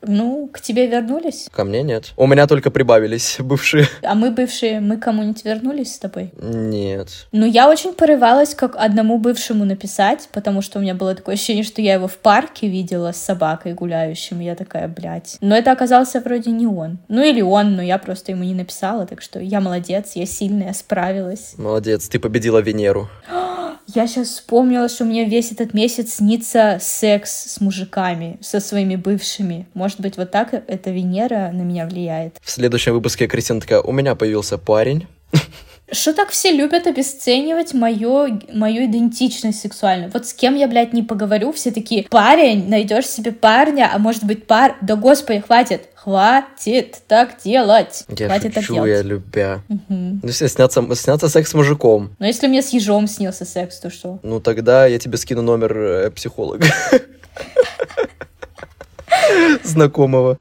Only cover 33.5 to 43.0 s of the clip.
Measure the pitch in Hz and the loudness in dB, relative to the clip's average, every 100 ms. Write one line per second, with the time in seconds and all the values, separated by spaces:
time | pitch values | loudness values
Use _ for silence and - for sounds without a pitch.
33.5 | 113 - 107 - 135 139 113 110 107 101 | -4 2 2 2 0 0 0 0 -2 -4
34.5 | 101 - 107 113 147 175 _ _ 160 - | -6 0 2 2 -2 -6 _ _ -2 -2
35.5 | - - - _ - - 311 403 - 381 | -14 -20 -20 _ -4 -2 0 -2 0 0
36.5 | 302 285 339 349 262 262 - - 247 294 | 2 2 0 0 -2 -4 -4 -2 0 0
37.5 | 330 330 269 233 220 226 269 285 214 - | -2 -2 0 0 0 0 2 2 -2 -6
38.5 | 214 214 220 254 226 233 233 254 - 220 | -2 -2 0 0 2 0 0 -4 -2 -4
39.5 | 214 208 - 202 185 175 - - - 247 | -4 -6 -2 0 0 -2 -8 -8 0 0
40.5 | 285 277 233 233 233 226 214 208 208 226 | 2 2 2 0 0 -2 -4 0 0 -2
41.5 | 311 254 233 214 220 - 233 208 311 294 | -4 -4 -4 -4 -4 4 4 8 6 6
42.5 | 214 185 214 208 214 | 4 2 0 2 -2